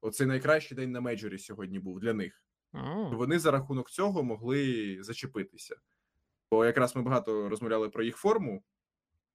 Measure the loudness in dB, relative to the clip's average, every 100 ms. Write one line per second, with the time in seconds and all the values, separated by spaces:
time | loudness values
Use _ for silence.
0 | -6 0 2 4 4 4 2 -6 -6 -4
1 | -4 -4 -6 -8 -10 -10 -8 -6 -8 -4
2 | -2 0 -4 -8 _ _ _ -10 -6 -4
3 | -4 -2 2 4 4 2 0 -4 -4 -2
4 | 0 0 -2 -2 -2 0 0 0 -2 -6
5 | -8 -8 -6 -6 -8 -10 -16 -16 _ _
6 | _ _ _ _ _ 6 6 6 2 2
7 | 2 2 2 -2 -2 -2 0 0 0 -2
8 | -4 0 2 2 0 -6 -10 _ _ _
9 | _ _ _